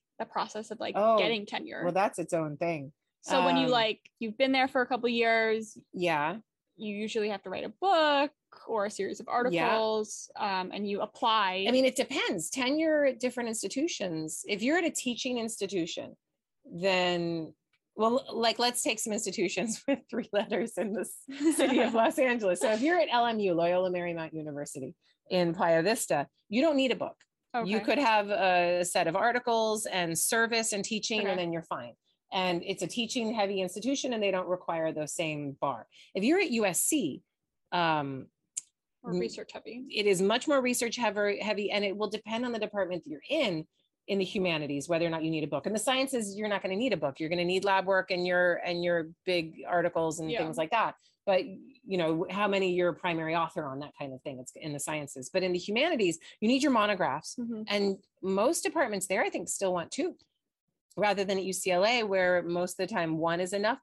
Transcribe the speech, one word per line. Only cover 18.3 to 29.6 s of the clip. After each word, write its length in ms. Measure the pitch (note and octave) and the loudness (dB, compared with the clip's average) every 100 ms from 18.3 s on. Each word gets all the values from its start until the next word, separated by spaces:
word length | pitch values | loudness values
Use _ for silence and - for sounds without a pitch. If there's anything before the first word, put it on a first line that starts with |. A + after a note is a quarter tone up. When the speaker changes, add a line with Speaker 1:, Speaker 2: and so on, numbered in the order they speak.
Speaker 2:
like, 280 | A3+ A#3 A3 | 0 0 2
let's 220 | A#3+ A#3+ | 0 0
take 160 | D4+ A3 | -2 -2
some 120 | A3+ | -2
institutions 680 | G#3 G3+ G#3 F#3 - A3+ G#3+ | -4 -4 -2 0 0 -4 -4
<laughs> 40 | - | -2
with 120 | C4 - | -2 -4
three 200 | - - | -8 -2
letters 460 | G3+ G#3 A3 - - | -2 0 -2 -2 -4
in 160 | G#3 | -4
the 80 | G#3+ | -4
s-, 540 | A3 - - C#4 D4+ D4+ | -6 -10 -14 0 2 4
city 220 | C4+ B3+ | 4 4
of 140 | A3 | 4
Speaker 1:
<laughs> 80 | A3+ | 4
Speaker 2:
Los 180 | A3+ D4+ | 4 4
Angeles. 400 | C4 A#3+ G3+ F3+ | 2 2 2 2
So 100 | A#3+ | 2
if 100 | G#3+ | 2
you're 180 | C#4+ F4 | 4 4
at 80 | D4 | 4
L 140 | A#3+ A#3+ | 2 2
M 140 | A3 | 2
U, 140 | G3 | 2
Loyola 360 | E3 E3+ F3+ F#3 | 2 4 2 2
Marymount 440 | F3+ F3 E3+ D#3+ | 0 -4 -4 -6
University 600 | D#3+ D3+ C#3+ C#3+ D3 C3 - _ _ - | -8 -8 -8 -10 -10 -12 -12 _ _ -2
in 240 | F#3 E3+ | 2 2
Playa 280 | E3 F3 E3 | 2 4 4
Vista, 440 | E3+ - - D#3 C3+ _ _ | 4 2 0 -2 -2 _ _
you 140 | G#3+ | 2
don't 140 | D#4+ C#4 | 2 4
need 140 | C4 | 2
a 40 | G3 | 0
book. 200 | C#3 - _ _ _ B3 F#3 | -4 -10 _ _ _ -4 -2
You 120 | G#3+ | 0
Speaker 1:
Okay. 80 | A3 | 2
Speaker 2:
could 120 | C4+ | 2
have 320 | B3 G#3+ G3+ | 4 4 2
a 560 | G3+ F#3+ F3+ F3 F3 F3 | 2 4 4 4 2 0
set 220 | F#3+ E3+ | 0 2
of 80 | F#3 | 2
articles 720 | A3+ A#3+ A#3+ A3+ | 2 2 0 2